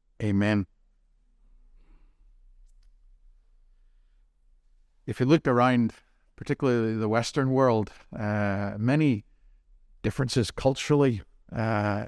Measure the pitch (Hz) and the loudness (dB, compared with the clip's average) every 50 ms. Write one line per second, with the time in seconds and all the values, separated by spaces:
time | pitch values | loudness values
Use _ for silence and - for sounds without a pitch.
0 | _ _ _ - 113 104 98 98 101 104 107 104 92 - _ _ _ _ _ _ | _ _ _ -6 -4 -2 0 0 0 2 0 0 -2 -4 _ _ _ _ _ _
1 | _ _ _ _ _ _ _ _ _ _ - - - - - - - - - - | _ _ _ _ _ _ _ _ _ _ -20 -20 -20 -20 -20 -20 -20 -20 -20 -20
2 | - _ _ _ _ - _ _ - - - - - - _ - - - - _ | -20 _ _ _ _ -20 _ _ -20 -20 -20 -20 -20 -20 _ -20 -20 -20 -20 _
3 | _ - - _ _ - - _ _ _ _ _ _ _ _ _ _ _ _ _ | _ -20 -20 _ _ -20 -20 _ _ _ _ _ _ _ _ _ _ _ _ _
4 | _ _ _ _ _ _ _ _ _ _ _ _ _ _ _ _ _ _ _ _ | _ _ _ _ _ _ _ _ _ _ _ _ _ _ _ _ _ _ _ _
5 | _ - 117 - 127 131 160 165 - 139 123 120 120 127 127 120 117 113 - - | _ -10 -4 -2 2 4 4 4 4 2 2 4 4 4 4 2 0 0 -4 -8
6 | _ _ _ _ _ _ _ - - - 143 - 143 131 120 117 113 110 110 110 | _ _ _ _ _ _ _ -12 -8 -8 -4 -2 0 0 0 0 0 -2 -2 -2
7 | 110 107 110 117 117 - - 151 135 131 131 131 135 127 113 110 104 - - - | -2 0 0 0 0 -2 -2 -2 0 0 2 2 4 4 2 2 -2 -4 -10 -18
8 | - - - - 110 104 104 104 104 101 98 101 101 101 104 104 110 123 139 151 | -20 -16 -10 -8 -4 -4 -2 -2 -2 -2 -2 -4 -4 -6 -6 -2 0 0 2 2
9 | 156 143 120 104 - _ _ _ _ - - _ _ _ - _ _ _ - - | 2 2 0 -2 -6 _ _ _ _ -20 -20 _ _ _ -20 _ _ _ -16 -6
10 | - 110 - - 135 120 - 131 110 - - - - 135 135 - - - 151 143 | -6 -4 -2 -2 -4 -2 -2 -2 -2 -2 -4 -2 -2 -2 -2 -2 0 0 2 4
11 | 143 135 117 98 - - _ _ _ - - 117 110 113 113 104 104 104 101 104 | 4 2 0 -2 -8 -14 _ _ _ -10 -6 -4 -2 -2 -2 0 0 -2 -2 -4
12 | - | -6